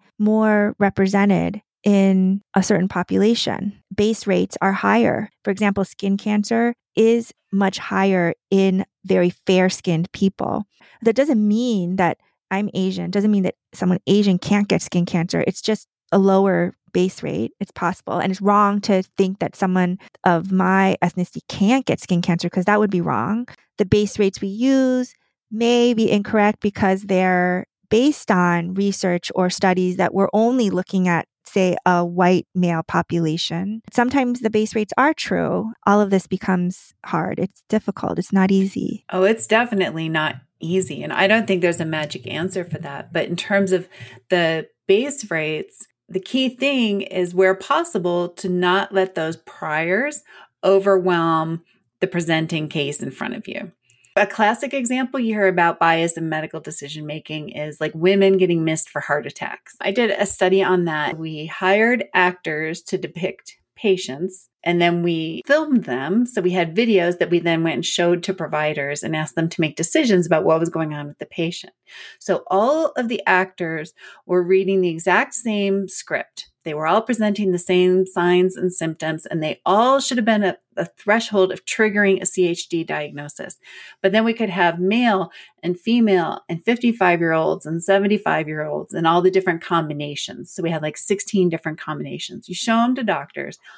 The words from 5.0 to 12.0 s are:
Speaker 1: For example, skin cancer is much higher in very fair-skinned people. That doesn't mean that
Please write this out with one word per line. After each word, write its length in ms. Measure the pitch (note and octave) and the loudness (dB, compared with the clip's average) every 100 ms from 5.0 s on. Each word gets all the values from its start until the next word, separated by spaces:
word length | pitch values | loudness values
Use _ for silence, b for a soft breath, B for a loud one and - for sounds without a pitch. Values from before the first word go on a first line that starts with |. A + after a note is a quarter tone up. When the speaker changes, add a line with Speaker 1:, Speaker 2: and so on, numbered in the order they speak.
| A3+ - G#3+ _ | 2 0 -4 _
Speaker 1:
For 80 | - | -6
example, 320 | G3 G#3 G3+ G3 | -2 0 0 -4
skin 320 | - G3 G3 | -4 -2 -2
cancer 560 | G#3+ G#3+ G#3 A3+ A#3+ A#3+ _ - | 0 -2 0 0 0 -2 _ 2
is 380 | A3+ A#3 A#3 - _ | 4 2 -2 -12 _
much 260 | G3 G3 - | 0 0 -2
higher 560 | - F#3+ G3 F#3+ E3+ - _ | -4 0 2 2 0 -2 _
in 360 | G3 F#3+ F#3 - _ - | 2 2 2 -4 _ 0
very 260 | F#3 F3+ - - | 2 2 0 0
fair-skinned 680 | F#3 F#3 - - D#3+ F3 | 2 2 0 -2 -2 -2
people. 520 | - G3 - - - G#3 b b b | 0 0 0 -4 -4 -6 b b b
That 140 | A3+ A3 | 0 2
doesn't 300 | C#4+ A#3+ G#3+ | 2 2 2
mean 520 | G#3+ B3 G#3+ F3 | 0 0 -2 -2
that 200 | F#3 | 0